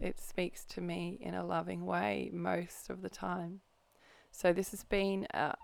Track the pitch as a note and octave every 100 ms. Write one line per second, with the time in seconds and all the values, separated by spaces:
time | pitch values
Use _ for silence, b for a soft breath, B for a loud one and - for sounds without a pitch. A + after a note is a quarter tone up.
0 | F#3+ - - - F3+ - - - F3 F3
1 | F3 F#3 - F3+ F3 E3+ E3+ F3+ F3+ F3
2 | G3+ G3+ - F3 F3 F3 F3 - - F#3
3 | F#3+ - F#3+ F3+ E3+ F#3+ _ _ _ b
4 | b b b - F3+ F3 F#3+ G3+ - G3+
5 | G3 G3 - - D3+ -